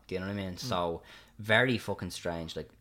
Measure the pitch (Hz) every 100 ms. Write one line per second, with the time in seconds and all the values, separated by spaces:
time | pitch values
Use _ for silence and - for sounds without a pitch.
0 | - 92 95 101 95 90 127 92 87 82
1 | - - - - 107 110 127 113 - 98
2 | 92 - 90 85 82 - 76 -